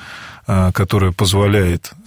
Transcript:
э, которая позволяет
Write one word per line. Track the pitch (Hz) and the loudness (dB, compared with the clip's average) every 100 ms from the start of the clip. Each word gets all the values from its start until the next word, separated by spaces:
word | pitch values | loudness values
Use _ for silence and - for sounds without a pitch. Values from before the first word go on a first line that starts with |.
| - - - - - | -20 -20 -20 -14 -4
э, | 95 92 | 0 2
которая | - 95 104 95 | 0 0 0 0
позволяет | 90 98 98 101 104 90 87 - - | 0 0 2 2 2 2 -2 -6 -20